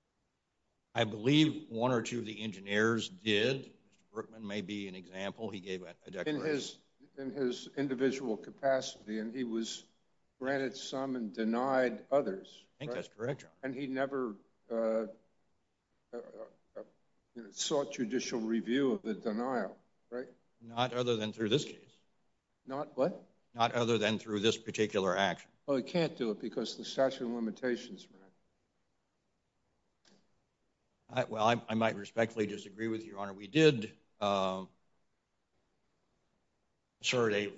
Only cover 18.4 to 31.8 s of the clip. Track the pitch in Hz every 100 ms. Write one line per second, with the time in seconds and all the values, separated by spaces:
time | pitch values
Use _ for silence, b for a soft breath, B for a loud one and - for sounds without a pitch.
18.4 | 110 113 107 127 135 107 110 98 117 107
19.4 | 123 123 98 - _ _ _ 120 131 -
20.4 | _ _ 113 117 127 120 123 117 107 104
21.4 | 110 131 - - - _ _ _ _ _
22.4 | _ _ - 135 151 - 147 196 - _
23.4 | _ 120 117 120 117 113 104 107 113 104
24.4 | 107 107 - 101 107 104 95 92 98 82
25.4 | - _ - 135 - 175 160 - 117 101
26.4 | 117 127 110 - 113 - 135 - 120 120
27.4 | 113 98 127 120 - 190 - - 95 _
28.4 | _ _ _ _ _ _ _ _ _ _
29.4 | _ _ _ _ _ _ _ _ _ _
30.4 | _ _ _ _ _ _ _ 131 - 110
31.4 | 110 120 - 110